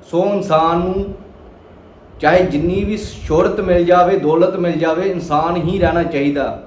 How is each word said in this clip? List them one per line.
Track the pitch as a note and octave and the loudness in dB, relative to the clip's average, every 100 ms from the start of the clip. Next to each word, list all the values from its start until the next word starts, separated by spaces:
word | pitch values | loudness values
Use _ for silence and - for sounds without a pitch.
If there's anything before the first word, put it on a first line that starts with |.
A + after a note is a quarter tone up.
| - | -4
ਸੋ | E3 G3+ | -2 0
ਇਨਸਾਨ | G3+ - D#3+ E3 F3 | -2 0 2 2 0
ਨੂੰ | F#3 F#3+ G3+ - - - - - - - - - - - | -2 -4 -6 -10 -18 -20 -20 -20 -20 -20 -20 -20 -20 -4
ਚਾਹੇ | D3+ F3+ F#3 | 2 2 2
ਜਿੰਨੀ | C#3+ E3+ F#3+ | 0 -2 -2
ਵੀ | G3+ G#3+ | -2 -4
ਸ਼ੋਹਰਤ | G#3+ - - D#3 F#3 G3+ | -8 -12 -2 0 0 -2
ਮਿਲ | F#3+ F3 F3 | 0 2 4
ਜਾਵੇ, | F3+ F3+ F#3+ | 4 4 2
ਦੌਲਤ | D3 E3 F#3 - | 2 2 2 0
ਮਿਲ | F3 D3+ | -2 0
ਜਾਵੇ, | E3 D#3+ G3 | 0 0 -2
ਇਨਸਾਨ | F3 C#3+ D3 E3 F3 | -4 -2 0 0 -2
ਹੀ | D#3+ F#3+ | -2 0
ਰਹਿਣਾ | E3+ E3 | 0 0
ਚਾਹੀਦਾ। | E3 C#3+ C#3+ C#3+ C3 - | -2 -2 -2 -2 -4 -6